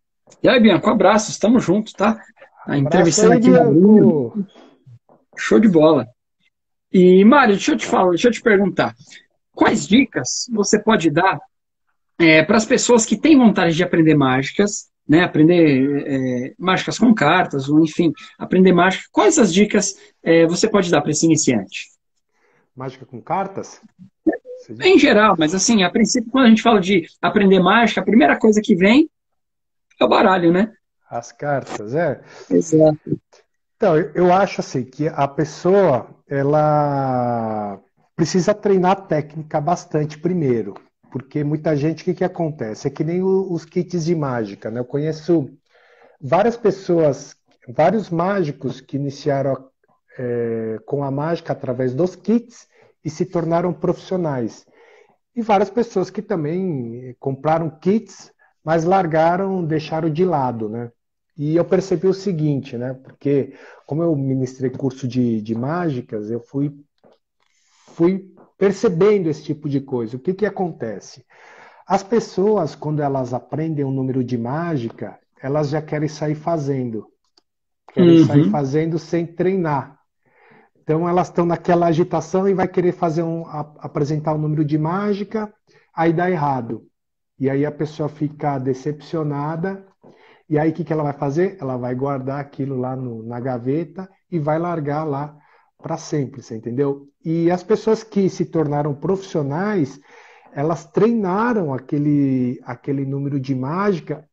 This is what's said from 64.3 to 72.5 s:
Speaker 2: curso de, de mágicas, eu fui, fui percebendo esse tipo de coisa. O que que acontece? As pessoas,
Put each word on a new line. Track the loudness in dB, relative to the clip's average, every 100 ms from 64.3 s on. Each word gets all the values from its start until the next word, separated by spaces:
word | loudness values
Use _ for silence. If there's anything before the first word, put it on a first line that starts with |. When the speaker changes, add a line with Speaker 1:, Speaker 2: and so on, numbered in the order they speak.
| -2 -4 -4 -6
Speaker 2:
curso | -4 -6 -6 -6
de, | -2 -2 -2
de | -4
mágicas, | -6 -4 -4 -4 -6 -8 -10 -8
eu | -10
fui, | -8 -6 -6 -8 _ _ _ _ _ _ _ _ _ _ _
fui | 0 0 0 -8 _ _ -2
percebendo | -2 0 -2 2 2 2 0
esse | -6
tipo | -8 -8 -4
de | -6
coisa. | -4 -6 -6 -6
O |
que | -6
que | -4 -4
acontece? | -4 -6 -6 -10 -10 -16 -20 _ _ -20 -20 -20 _ -4
As | -4
pessoas, | 0 -2 -2 -2 0